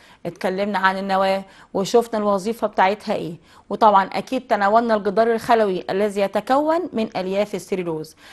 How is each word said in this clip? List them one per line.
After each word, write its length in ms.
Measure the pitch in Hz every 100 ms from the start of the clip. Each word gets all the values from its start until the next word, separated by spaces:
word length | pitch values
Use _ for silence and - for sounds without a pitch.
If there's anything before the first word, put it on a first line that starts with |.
| - - 170
اتكلمنا 540 | - 196 185 208 190
عن 180 | 190 190
النواة 460 | 196 190 190 196 196 - -
وشفنا 460 | 196 185 233 226 220
الوظيفة 480 | 208 196 196 226 214
بتاعتها 480 | 214 190 208 214 196
إيه، 200 | 147 165 _ - -
وطبعًا 400 | 202 220 196 185
أكيد 340 | - - 262 -
تناولنا 480 | 208 202 220 240 214
الجدار 360 | 202 196 233
الخلوي 500 | 226 - 233 208 180 -
الذي 320 | 190 208 196
يتكون 580 | 196 208 208 269 302 339 339
من 160 | 226 220 -
ألياف 400 | 185 196 208 190
السليلوز، 600 | - 190 170 156 151 - -